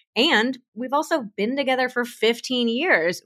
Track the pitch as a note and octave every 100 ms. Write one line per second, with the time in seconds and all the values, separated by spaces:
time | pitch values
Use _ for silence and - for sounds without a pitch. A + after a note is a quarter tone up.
0 | _ G#3+ D#4+ A3 A#3+ B3+ _ G#3 B3+ D4
1 | D#4 E4 G3+ - G#3+ C#4 C4 B3+ B3+ B3
2 | A#3+ - A3 A#3 - B3 A#3 A#3+ F4+ G3
3 | E3+ F3